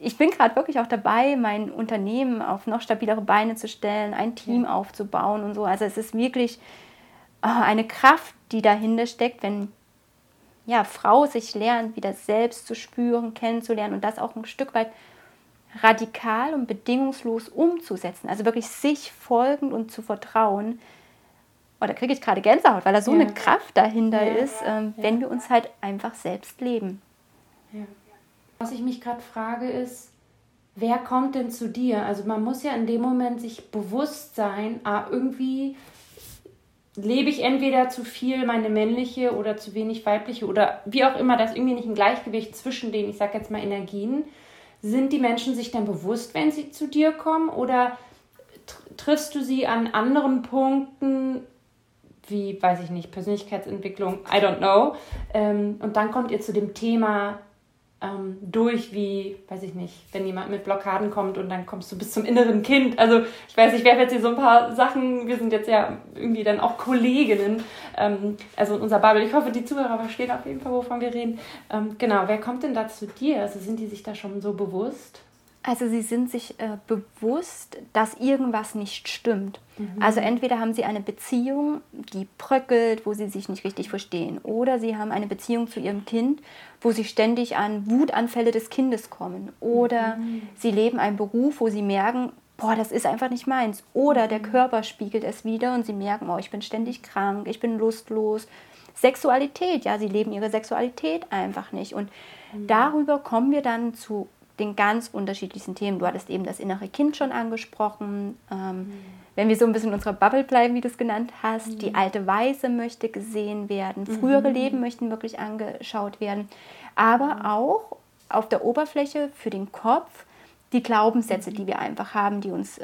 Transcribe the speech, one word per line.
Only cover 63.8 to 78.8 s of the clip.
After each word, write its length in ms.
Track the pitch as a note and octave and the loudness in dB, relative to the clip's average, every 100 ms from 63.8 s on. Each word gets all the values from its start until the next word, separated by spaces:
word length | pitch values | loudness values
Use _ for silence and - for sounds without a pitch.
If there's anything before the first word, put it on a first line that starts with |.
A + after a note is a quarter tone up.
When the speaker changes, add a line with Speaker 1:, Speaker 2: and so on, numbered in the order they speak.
Speaker 2:
werfe 180 | A#3+ A#3+ | 8 8
jetzt 100 | B3 | 8
hier 100 | B3 | 4
so 80 | A#3 | 2
ein 60 | A#3+ | 4
paar 360 | C4+ A#3 A#3+ A3+ | 8 8 8 4
Sachen, 520 | B3+ C4+ B3+ B3 A#3 | 2 4 0 0 -2
wir 100 | A#3+ | -2
sind 140 | A3+ | 0
jetzt 140 | G#3+ A3 | 0 4
ja 300 | A3 - - - - | 2 2 -4 -12 -6
irgendwie 280 | A#3 A3 | -2 0
dann 160 | G#3 G#3 | 2 2
auch 200 | A#3+ - | 2 0
Kolleginnen. 840 | A#3+ B3+ A#3+ C4 B3 G3+ G3+ A3 A3+ - - - | 0 2 4 4 4 4 2 0 -4 -12 -10 -2
Ähm, 420 | G#3 G3+ G3+ G#3 - - | 0 0 -4 -6 -8 -2
also 180 | G#3 G#3 | 0 0
in 40 | |
unserer 200 | G#3+ G#3 | 2 4
Bubble. 220 | G#3+ G#3+ | 6 6
Ich 120 | A3 D4 | 4 2
hoffe, 160 | B3+ | 2
die 140 | A#3 A#3 | -2 -4
Zuhörer 340 | C#4 B3 A3+ | -2 -2 -2
verstehen 320 | A3+ - B3 | -4 -4 -4
auf 160 | B3 C4+ | -4 -6
jeden 140 | C4+ | -8
Fall, 100 | C4 | -4
wovon 280 | B3 B3 A#3+ | -4 -2 -4
wir 140 | A#3+ | -4
reden. 240 | A#3+ A#3 A3+ - - - | -4 -4 -6 -10 -18 -6
Ähm, 240 | G#3+ G#3+ G#3+ | -4 -4 -2
genau, 240 | A#3+ G3+ F#3+ | 2 2 2
wer 140 | G#3+ | 0
kommt 240 | G#3+ B3+ | -2 -6
denn 100 | D4+ | -4
da 140 | A3+ A3 | -2 -4
zu 180 | - G#3 | -8 -14
dir? 360 | - C4+ C4+ | -6 -2 0
Also 180 | G3+ G3+ | -2 -6
sind 180 | F#3 A3+ | -8 -6
die 60 | A3 | -6
sich 160 | G3+ | -10
da 140 | - G#3 | -12 -10
schon 260 | G3+ G3+ | -10 -6
so 120 | G3+ | -6
bewusst? 640 | F#3+ G3 F#3 A#3 D4 - - _ _ _ _ | -4 -4 -4 -4 -6 -16 -20 _ _ _ _
Speaker 1:
Also 240 | - A#3+ A#3+ | -4 -2 0
sie 140 | A3+ | -2
sind 300 | A3+ A#3 B3 | 0 -2 -2
sich, 280 | A#3+ - - | -4 -8 -8
äh, 180 | A3 G#3 - | -8 -8 -4
bewusst, 920 | A3 G#3 - A3 C#4 F4+ - - - - | -4 -4 -6 -2 -2 -4 -12 -18 -18 -4
dass 220 | G#3+ A3 - | 0 0 0
irgendwas 580 | B3+ C#4 C4 A3 G#3+ | 0 2 2 -2 -4
nicht 340 | G#3+ | -8